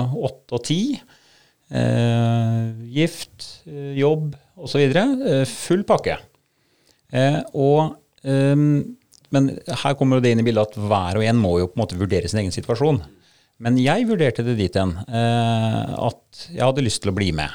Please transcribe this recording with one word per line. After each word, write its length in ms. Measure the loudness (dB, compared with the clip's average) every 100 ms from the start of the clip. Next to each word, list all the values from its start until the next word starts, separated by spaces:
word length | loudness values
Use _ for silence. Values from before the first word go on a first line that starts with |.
| 0 -2
åtte 400 | -6 -8 _ -6
og 60 |
ti. 160 | -2 -2 -2 -4 -10 _ _ _ _ _ -8
Eh, 960 | -2 0 2 2 2 2 2 0 0 -2 -6 -6
gift, 560 | -2 -2 -2 -16 -16 -20 -20
eh, 320 | -16 -12 -6 0
jobb 380 | 2 2 -2 -8 _
og 160 | -18 -4
så 80 | 2
videre. 280 | 2 4 2 0
Eh, 220 | 0 0 0
full 360 | -4 -2 0
pakke. 340 | 2 0 0 -6 -8 _ _ _ _ _ _ _ _
Eh, 280 | 0 2 0 -4
og, 420 | 0 2 2 2 -4 _ _
ehm, 720 | -2 2 2 4 4 2 -2 -10 _ _ _
men 160 | 0 2 0 -8
her 280 | -4 -2
kommer 240 | 0 2 4
jo 40 | 4
det 80 |
inn 80 | 4
i 40 | 2
bildet 220 | 2 0
at 100 | -2
hver 380 | 0 0 0 0
og 60 |
en 160 | 2 2
må 160 | 4 2
jo 80 | 0
på 100 | -2
en 40 |
måte 160 | -4 -2
vurdere 300 | -2 0 0
sin 140 | -2
egen 100 | -2
situasjon. 460 | -4 -4 0 0 0 -4 -16 _ _ _ -8
Men 160 | 0 2
jeg 280 | 2 2 0
vurderte 360 | 2 0 0
det 120 | -2 0
dit 160 | 0
hen, 180 | 0 -2 -2 -4
eh, 880 | -2 0 2 2 0 0 -2 -4
at 520 | -4 -4 -6 _ -20 -14
jeg 120 | -2
hadde 200 | 0 2
lyst 200 | 0 -2
til 100 | -2
å 40 | 0
bli 140 | 0
med. 180 | -2 -4